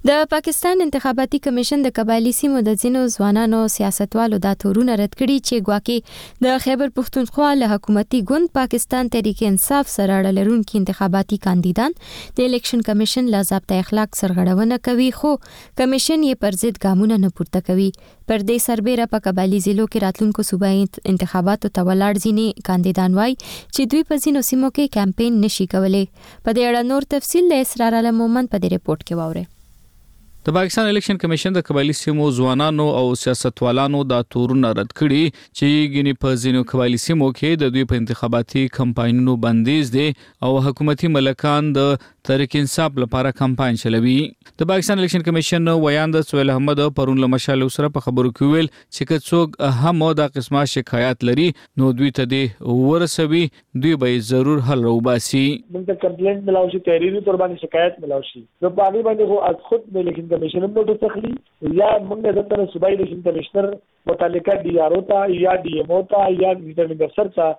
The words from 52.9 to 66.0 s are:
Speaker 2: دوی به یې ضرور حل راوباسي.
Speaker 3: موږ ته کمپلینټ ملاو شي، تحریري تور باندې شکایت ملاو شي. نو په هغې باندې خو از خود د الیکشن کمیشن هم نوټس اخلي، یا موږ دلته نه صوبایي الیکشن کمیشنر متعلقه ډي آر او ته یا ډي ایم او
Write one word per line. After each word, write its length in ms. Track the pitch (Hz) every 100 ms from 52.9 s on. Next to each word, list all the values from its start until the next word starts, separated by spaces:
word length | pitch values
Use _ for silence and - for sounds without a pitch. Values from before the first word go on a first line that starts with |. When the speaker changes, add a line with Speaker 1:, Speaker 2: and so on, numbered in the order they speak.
| 165 170 - 156 165 165 _ _ 131
Speaker 2:
دوی 100 | 147
به 160 | 151 127
یې 120 | 123 110
ضرور 320 | 127 135 151 127
حل 180 | 135 117
راوباسي. 560 | 117 123 120 - 135 139
Speaker 3:
موږ 400 | 151 - 180 185
ته 100 | 190 185
کمپلینټ 420 | 175 190 202 196
ملاو 240 | 185 180
شي، 80 | 185 180
تحریري 340 | 165 180 202 196
تور 120 | 185
باندې 120 | 185 175 165
شکایت 340 | 165 175 180
ملاو 220 | 151 139 -
شي. 100 | 123
نو 320 | 113 _ 180 185
په 100 | 196
هغې 120 | 214 226
باندې 160 | 214 202
خو 60 | 208 -
از 120 | 165 -
خود 160 | 226 214
د 100 | 190
الیکشن 240 | 175 160 165
کمیشن 320 | 165 156 180 196
هم 60 |
نوټس 340 | 214 214 214 214
اخلي، 240 | 202 226 247 _ _ 151 165
یا 120 | 202 214 196
موږ 100 | 214 220
دلته 320 | 196 208 208
نه 100 | 190
صوبایي 240 | 170 190 196
الیکشن 240 | 185 175 175
کمیشنر 420 | 160 - 196 196 202 _ _ -
متعلقه 480 | 170 175 175 175 196 165
ډي 80 | 170 156
آر 100 | 175
او 20 | 190
ته 260 | 196 196 175
یا 120 | 180 185
ډي 80 | 175 156
ایم 180 | 165
او 60 | 180